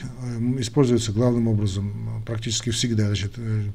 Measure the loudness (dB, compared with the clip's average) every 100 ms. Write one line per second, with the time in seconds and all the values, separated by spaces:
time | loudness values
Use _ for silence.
0 | -8 -10 -6 -2 0 0 0 2 4 4
1 | 2 2 4 4 4 2 2 0 -4 -4
2 | -6 -6 -6 -6 -4 -2 -2 -2 0 2
3 | 2 0 -2 -6 -2 -2 -2